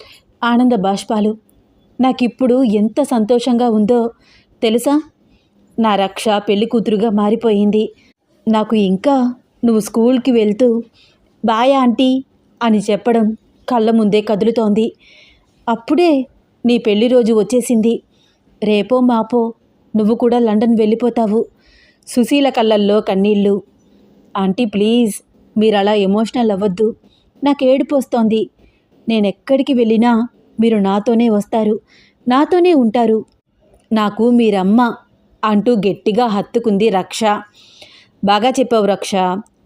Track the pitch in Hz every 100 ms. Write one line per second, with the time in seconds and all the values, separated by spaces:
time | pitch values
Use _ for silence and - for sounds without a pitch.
0 | - - _ _ 233 240 247 240 190 196
1 | - 220 214 220 _ _ _ _ _ -
2 | 254 254 240 - 254 254 254 208 220 254
3 | 269 240 214 240 254 240 247 220 208 240
4 | 233 - _ _ _ _ 226 233 277 294
5 | 311 _ _ _ _ _ _ - 226 196
6 | 190 - 220 208 208 202 220 240 214 208
7 | 233 208 208 226 233 202 208 214 - -
8 | _ _ _ _ - 220 214 220 190 190
9 | 285 269 247 247 _ _ 233 220 208 233
10 | 233 254 262 233 214 208 247 226 - _
11 | _ _ _ _ 220 220 254 277 247 220
12 | 262 262 - _ _ - 233 214 208 202
13 | 247 226 220 220 _ _ - 247 220 226
14 | 208 214 214 202 220 233 214 208 220 -
15 | _ - - _ _ _ - 226 - 311
16 | 349 277 247 _ _ _ 233 240 233 208
17 | 233 247 220 220 208 247 240 226 226 233
18 | - _ _ _ _ - 208 208 202 254
19 | 247 226 220 240 226 - _ _ _ 214
20 | 208 233 240 240 233 208 233 226 214 226
21 | 240 233 220 214 - _ _ _ _ _
22 | - - 226 285 277 254 226 208 202 208
23 | 208 190 202 208 202 202 - _ _ _
24 | _ _ _ 196 190 190 240 202 214 240
25 | 226 - _ _ _ 214 214 208 202 214
26 | 190 202 220 262 226 190 208 180 214 -
27 | _ _ _ _ 277 277 262 277 - 285
28 | - 247 220 220 196 _ _ _ _ _
29 | - 220 202 - - 269 285 247 226 220
30 | 240 226 240 _ _ - 226 220 190 202
31 | 208 226 233 208 - 226 214 220 - _
32 | _ _ 240 254 302 359 359 311 226 240
33 | 226 220 - _ _ _ _ _ - 220
34 | 208 208 233 240 226 196 185 226 214 -
35 | _ _ _ _ 214 208 247 233 190 -
36 | - 208 240 202 180 233 226 196 220 190
37 | 175 - 220 208 - _ _ - - -
38 | _ _ 202 208 247 262 240 226 202 190
39 | - 196 185 190 - _